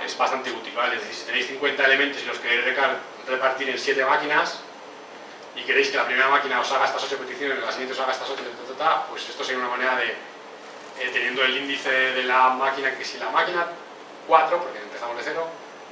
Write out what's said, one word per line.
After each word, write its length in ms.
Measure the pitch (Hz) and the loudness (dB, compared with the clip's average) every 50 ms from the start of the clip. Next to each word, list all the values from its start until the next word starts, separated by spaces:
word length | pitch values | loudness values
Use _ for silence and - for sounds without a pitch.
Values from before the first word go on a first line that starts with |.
| - | -4
es 120 | - - | -4 -2
bastante 340 | - 123 120 135 127 127 120 | 0 0 2 0 0 -2 -4
útil, 240 | 113 - - - - | -6 -6 -8 -6 -2
¿vale? 220 | 120 117 120 117 | 0 0 0 0
Es 60 | 117 104 | -2 -4
decir, 140 | - - | -6 -8
si 80 | - - | -8 -6
tenéis 220 | - - 127 127 | -2 -2 0 -2
cincuenta 380 | 135 135 135 143 139 131 - 139 | -2 -2 0 0 0 2 4 4
elementos 380 | 135 139 143 139 139 139 - - | 6 6 6 4 2 0 -2 -4
y 40 | |
los 120 | 123 - - | -4 -6 -4
queréis 260 | - 143 - - - | 0 0 2 2 2
recar-, 340 | 127 127 - - - - - - - - - - | 2 2 4 4 2 2 0 -4 -10 -14 -10 -4
repartir 420 | - 131 127 131 131 123 - 139 135 | -2 0 2 2 2 2 0 0 -2
en 80 | 127 123 | -2 0
siete 260 | - 139 135 139 131 | 0 2 2 4 4
máquinas 560 | 135 143 143 143 147 151 160 - - - - - - - - - - - - - - - - - - - - - - - | 4 4 4 4 4 4 4 4 2 0 -6 -10 -14 -14 -16 -16 -16 -16 -16 -16 -16 -16 -16 -16 -16 -16 -16 -16 -12 -10
y 80 | - - | -6 -2
queréis 260 | 135 135 139 139 - | 2 4 4 4 4
que 80 | - | 2
la 80 | 139 - | 0 0
primera 220 | - - 123 135 135 | 2 4 4 4 6
máquina 320 | 143 139 135 135 127 - | 6 4 4 2 0 0
os 100 | - - 139 | 0 2 2
haga 120 | 131 127 | 2 2
estas 180 | - - - - | 2 2 0 -2
ocho 120 | 135 139 123 | -2 -2 -4
peticiones, 400 | 127 127 127 131 143 139 131 131 | -4 -6 -6 -4 -2 -2 -2 -2
la 120 | 139 - | -2 -2
siguiente 240 | 120 123 127 127 127 | -4 -4 -4 -4 -4
os 60 | 131 | -2
haga 120 | 131 131 131 | 0 0 -2
estas 160 | - 127 117 | -2 -2 -4
ocho, 140 | 135 - - | -6 -6 -6
ta, 320 | 120 - - - - 135 | -8 -10 -10 -10 -10 -6
ta, 40 | - | 0
ta, 280 | - 127 117 - - | 2 4 4 2 2
pues 220 | - 117 107 - - | -2 -6 -8 -8 -8
esto 140 | - - 127 | -8 -6 -4
sería 180 | 127 131 127 | -4 -2 -2
una 100 | 123 123 | -2 -2
manera 260 | 120 120 127 131 127 | -2 0 0 2 2
de, 100 | 123 113 110 - - - - - - - - - - - - - - - - - - | 2 0 -2 -2 -6 -8 -12 -14 -16 -16 -16 -16 -16 -16 -16 -16 -16 -16 -14 -8 -6
eh, 100 | 127 123 120 | -4 -2 0
teniendo 300 | - - 127 127 131 131 | 0 0 0 2 2 2
el 120 | 127 127 | 2 2
índice 340 | 135 139 139 135 127 - 135 | 0 -2 -2 -4 -2 0 2
de 320 | 131 131 131 131 127 127 127 | 2 4 4 2 2 0 0
la 260 | 127 127 131 131 131 | 2 4 6 6 6
máquina, 440 | 131 127 135 135 135 143 135 135 - | 6 4 2 0 0 0 0 -2 -2
que 100 | - - | -2 -6
si 140 | - - - | -8 -6 -6
la 120 | - - | -4 0
máquina 360 | - 160 165 180 175 170 170 165 - - - - - - - - - - - | 2 2 2 2 2 0 0 -2 -4 -8 -12 -14 -16 -16 -16 -16 -16 -12 2
cuatro, 340 | - 160 160 - - 175 170 | 6 6 6 8 6 4 0
porque 180 | - - - - | 0 -2 -6 -8
empezamos 380 | - - - - 147 147 147 | -10 -10 -8 -6 -6 -6 -6
de 60 | 147 - | -4 -4
cero, 260 | - - 165 165 165 - - - - - - - - | -4 -2 -2 -4 -4 -6 -10 -14 -16 -16 -16 -16 -12